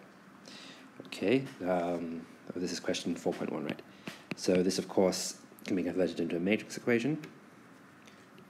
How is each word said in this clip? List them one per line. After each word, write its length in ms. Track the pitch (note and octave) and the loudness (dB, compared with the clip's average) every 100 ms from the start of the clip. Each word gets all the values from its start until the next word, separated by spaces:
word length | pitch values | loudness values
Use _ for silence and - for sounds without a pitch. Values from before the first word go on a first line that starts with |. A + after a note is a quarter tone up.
| - - - - - - - - - - - | -12 -20 -20 -20 -18 -18 -18 -18 -18 -18 -14
Okay, 380 | - F#2+ C3 C3+ - | -2 2 4 2 -4
um, 640 | F2+ F2+ F2 E2+ E2 E2 - - - | 0 2 2 -2 -4 -6 -10 -14 -10
oh, 60 | F2+ | -6
this 120 | F2 | -4
is 60 | E2+ | -2
question 360 | - F#2 F2+ E2+ | -2 -2 -2 -2
four 160 | F2+ | -2
point 180 | E2 - | -2 -2
one, 140 | D#2 | -4
right? 160 | D2 - - - - - - - | -4 -6 -12 -16 -14 -12 -12 -2
So 260 | - F2+ | 4 6
this, 160 | F2+ F#2 | 4 2
of 80 | - | 0
course, 520 | - F#2 F2+ - - - - - | 4 4 4 -4 -8 -16 -10 -2
can 100 | G2 | 0
be 60 | |
converted 380 | E2+ F2 E2+ E2 | 0 2 2 2
into 160 | E2 E2+ | -2 0
a 40 | |
matrix 360 | F#2 G#2+ - - | 2 2 0 -4
equation. 420 | - A#2 B2+ D3+ - - - - - - - - - - - - | 2 2 2 -2 -6 -16 -20 -20 -20 -20 -20 -20 -20 -20 -20 -20